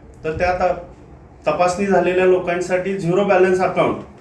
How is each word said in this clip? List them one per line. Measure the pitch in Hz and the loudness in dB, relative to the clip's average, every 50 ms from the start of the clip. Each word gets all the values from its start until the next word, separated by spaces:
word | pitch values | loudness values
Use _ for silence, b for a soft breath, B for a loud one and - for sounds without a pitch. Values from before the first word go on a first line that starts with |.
| - - - - - | -20 -20 -20 -10 -8
तर | 160 | -8
त्या | 156 165 180 180 | -4 -2 -2 -2
त-, | 180 180 185 175 170 - - - - - - - - - - - - - - | 0 0 0 -2 -2 -4 -8 -16 -20 -20 -20 -20 -20 -20 -20 -20 -18 -6 -4
तपासणी | 151 151 175 180 175 - 202 202 | -4 0 0 0 0 0 -2 0
झालेल्या | 196 185 175 175 180 180 185 185 | 2 2 2 2 2 2 2 4
लोकांसाठी | 185 180 175 175 175 175 180 175 - 185 180 185 196 190 165 | 4 4 2 0 -2 -4 -4 -2 -2 -2 -2 -2 -4 -4 -4
झिरो | 160 170 180 196 202 | -2 0 0 0 2
बॅलन्स | 190 190 180 185 190 185 185 | 2 4 4 4 4 2 0
अकाउंट | 185 - - 175 156 - 104 104 - - - - | 0 -2 0 0 0 0 -2 -6 -10 -16 -20 -16